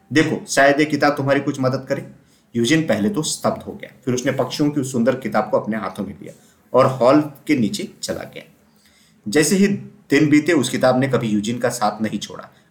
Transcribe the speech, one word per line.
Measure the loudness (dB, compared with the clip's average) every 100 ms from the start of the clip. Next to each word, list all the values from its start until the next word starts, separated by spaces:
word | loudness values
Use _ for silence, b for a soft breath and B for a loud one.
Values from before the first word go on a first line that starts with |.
| b
"देखो, | 0 2 -2 -2
शायद | 2 4 4
ये | 2
किताब | 2 0 0
तुम्हारी | 0 0
कुछ | -2 -2
मदद | -2 -2 -4
करे।" | -8 -8 -18 b b b -2
यूजीन | 2 2
पहले | 2 0 0
तो | -2
स्तब्ध | -4 -4 -4 -4
हो | -8
गया, | -14 -18 -10 -4
फिर |
उसने | -2 -2
पक्षियों | -2 -4 -2 -2
की | -2
उस | -2
सुंदर | 0 0 0
किताब | -2 -2 0
को | -2
अपने | -2 -6
हाथों | -6 -8 -10
में | -12
लिया | -18 -20 b b _
और | 2 2
हॉल | 4 4 4
के | 2 -6 -2 0
नीचे | 0 -2 -10 -10
चला | -10 -10
गया। | -12 -16 -20 _ _ b b b b b -2
जैसे | 2 2 4
ही | 4
दिन | 2 -6 -20 0 2 4
बीते, | 4 4
उस | 2 0
किताब | 2 2 2
ने | 2
कभी | 0 0
यूजीन | -2 -2 -2
का | -4
साथ | -2 -2 -2
नहीं | -4 -6
छोड़ा। | -10 -14 -18 b b